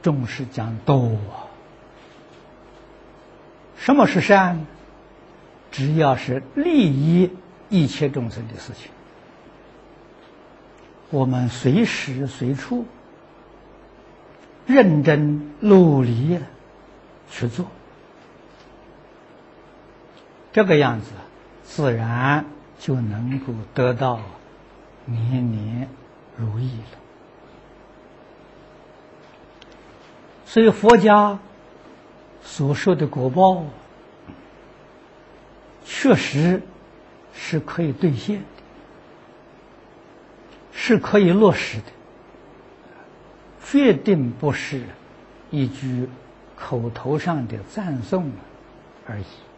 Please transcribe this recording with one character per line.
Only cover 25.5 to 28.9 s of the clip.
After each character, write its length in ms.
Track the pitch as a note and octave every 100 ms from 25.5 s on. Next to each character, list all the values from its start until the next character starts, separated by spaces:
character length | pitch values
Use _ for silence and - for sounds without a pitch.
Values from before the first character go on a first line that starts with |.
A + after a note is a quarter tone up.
年 380 | A2 G#2 A#2+ B2+ - - - - -
如 220 | A2+ G#2
意 180 | C3 A#2
了。 200 | G#2+ - - - - - - - - - - - - - - - - - - - -